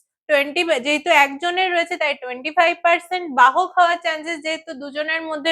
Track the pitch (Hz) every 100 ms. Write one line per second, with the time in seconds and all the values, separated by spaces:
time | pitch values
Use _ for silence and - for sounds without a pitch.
0 | _ _ - 294 285 294 339 277 262 302
1 | 349 302 277 277 349 359 370 349 339 339
2 | 302 277 254 247 285 302 330 339 339 339
3 | 339 359 349 254 247 285 359 359 339 339
4 | 339 311 311 320 311 320 320 269 285 285
5 | 311 320 320 302 311